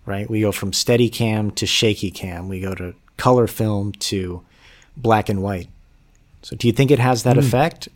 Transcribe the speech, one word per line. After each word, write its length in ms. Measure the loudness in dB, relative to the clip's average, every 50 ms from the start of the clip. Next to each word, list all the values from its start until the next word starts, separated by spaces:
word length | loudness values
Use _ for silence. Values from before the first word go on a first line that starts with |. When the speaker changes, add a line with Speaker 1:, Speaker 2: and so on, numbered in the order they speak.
| -12
Speaker 1:
right? 220 | -10 -8 -8 -6 -4
We 100 | -2 0
go 120 | 0 0 0
from 180 | -2 -4 -4 -4
Steadicam 840 | -2 0 2 2 4 2 2 0 0 -2 0 0 0 -2 -2 -4
to 100 | -4 -2
shaky 440 | -2 0 2 2 2 0 0 -2 -6
cam. 380 | -6 -8 -10 -10 -10 -10 -10 -10
We 120 | -8 -8
go 140 | -6 -6 -8
to 200 | -8 -8 -10 -12 -14 _ _ _
color 300 | -2 2 4 4 4 4
film 460 | 2 0 -2 -2 -2 0 -2 -2 -4 -6
to 500 | -6 -6 -4 -4 -4 -4 -6 -8 -10 -14 _ _ _ _ -20 -20 -20 _ _ _
black 320 | -4 0 2 2 2 2 0
and 140 | -2 -2 -2
white. 260 | -4 -4 -6 -8 -12 -18 -20 -20 _ _ _ _ _ _ _ _ _ _ _ -18
So 120 | -16 -8
do 140 | -2 0 2
you 40 | 2
think 180 | 4 4 4
it 100 | 4 4
has 240 | 4 2 2 2 2
that 120 | 4 4
Speaker 2:
Mm. 40 | 4
Speaker 1:
effect, 480 | 4 4 4 2 2 0 -2 -6 -14 -20 -10